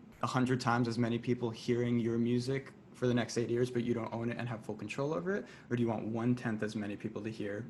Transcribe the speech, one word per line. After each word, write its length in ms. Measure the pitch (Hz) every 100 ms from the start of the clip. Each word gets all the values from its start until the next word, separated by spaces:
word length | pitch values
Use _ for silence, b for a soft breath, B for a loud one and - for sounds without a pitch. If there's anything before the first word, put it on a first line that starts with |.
| - -
a 40 | 120
hundred 320 | 131 123 131
times 260 | 127 120 117
as 120 | 113
many 200 | 117 117
people 320 | 123 120 120
hearing 480 | 110 - 120 120 120
your 180 | 113 117
music 560 | 117 123 120 135 - - -
for 140 | - 127
the 60 |
next 220 | 120 110 -
eight 140 | 113
years, 200 | 120 123
but 120 | 123
you 100 | 120
don't 220 | 117 110
own 160 | 117 117
it 60 | 113
and 100 | 117
have 160 | 110
full 120 | - 104
control 360 | 104 - 143
over 220 | 170 180
it? 100 | 202 - B B
Or 60 |
do 80 | 120
you 60 | 117
want 160 | 107 101
one-tenth 560 | 113 120 123 120 107
as 140 | 107 107
many 180 | 101
people 260 | 101 107 107
to 60 | 107
hear, 380 | 107 101 104 123